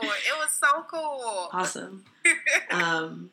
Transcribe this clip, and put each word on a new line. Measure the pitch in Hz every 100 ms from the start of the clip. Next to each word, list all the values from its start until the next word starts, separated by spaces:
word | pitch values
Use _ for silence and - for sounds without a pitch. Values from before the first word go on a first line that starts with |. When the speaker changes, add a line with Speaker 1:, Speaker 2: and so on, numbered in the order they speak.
Speaker 1:
It | 220 202 - 302
was | 311
so | - 294 294 330
cool. | 330 311 277 233 202 175
Speaker 2:
Awesome. | 180 185 - 180 190 - _
Speaker 1:
<laughs> | - - - 277 -
Speaker 2:
Um, | 180 170 165 160 165 175